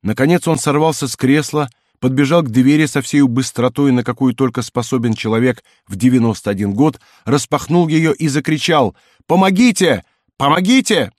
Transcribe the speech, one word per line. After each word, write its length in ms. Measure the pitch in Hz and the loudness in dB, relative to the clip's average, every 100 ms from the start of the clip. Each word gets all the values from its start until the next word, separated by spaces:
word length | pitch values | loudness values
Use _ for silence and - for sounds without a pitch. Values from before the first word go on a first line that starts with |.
Наконец 440 | 95 110 139 175 - | -6 0 2 2 0
он 120 | 156 | -2
сорвался 500 | - 147 160 151 135 | 0 0 0 -2 -8
с 80 | - | -2
кресла, 520 | 127 147 143 151 139 _ _ _ | 2 2 0 -6 -6 _ _ _
подбежал 440 | 127 131 139 170 | -2 0 2 2
к 80 | 147 | 2
двери 360 | 113 127 151 156 | 2 4 2 0
со 160 | 143 | -2
всею 260 | 131 147 135 | -2 2 2
быстротой, 640 | 120 127 - 123 120 143 | 0 -4 -2 -2 0 0
на 120 | 123 | 0
какую 300 | 120 117 131 | -2 -2 -2
только 280 | 120 131 117 | 0 -2 -2
способен 520 | 117 - 117 131 117 | -6 -6 -4 -2 -2
человек 500 | 110 113 110 127 120 _ _ _ | -4 -2 0 0 -2 _ _ _
в 100 | 98 | 0
девяносто 540 | 123 127 113 101 - | 2 2 0 -2 -4
один 240 | 101 101 | -4 -4
год, 260 | 101 151 - _ _ | 0 0 -2 _ _
распахнул 640 | - 139 - 147 - 170 165 | -4 -4 -2 -6 -2 0 2
ее 240 | 156 160 | 0 0
и 160 | - 156 | -2 -2
закричал: 680 | 139 139 156 - 156 110 - _ _ _ | -4 -4 -4 0 2 0 -4 _ _ _
"Помогите! 800 | 170 190 190 247 190 175 110 - _ _ _ | 2 2 4 2 2 0 0 -6 _ _ _
Помогите!" 760 | 139 165 185 262 - 196 107 | 0 0 2 0 2 -2 -2